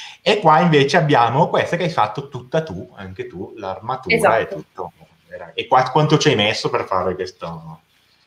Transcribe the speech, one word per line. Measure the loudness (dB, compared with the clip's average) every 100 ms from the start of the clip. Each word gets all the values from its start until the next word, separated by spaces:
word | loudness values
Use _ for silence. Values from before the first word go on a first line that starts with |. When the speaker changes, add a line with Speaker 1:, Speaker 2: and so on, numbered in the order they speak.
| -18 -4 0
Speaker 1:
E | 2
qua | 4 6
invece | 6 4 4 2
abbiamo | 4 4 4 2 2
questa | 0 0 -2
che |
hai | -2
fatto | 0 -2 -4 -12
tutta | -14 -6 -4
tu, | -4 -8 -14 -16
anche | -14 -12 -12
tu, | -12 -14 -12
l'armatura | -10 -8 -8 -8 -2 0 2 2
e |
Speaker 2:
Esatto. | -2 -8
Speaker 1:
tutto. | -12 -14 -14 -16 -20 _ _ -18 -12
E | -12 0
qua | 0 2
quanto | 2 4 4
ci | 4
hai |
messo | 2 2 -2 -2
per | -4
fare | -2 -2 -2
questo? | -4 -8 -10 -14 -12 -16 -20 _ _ _ _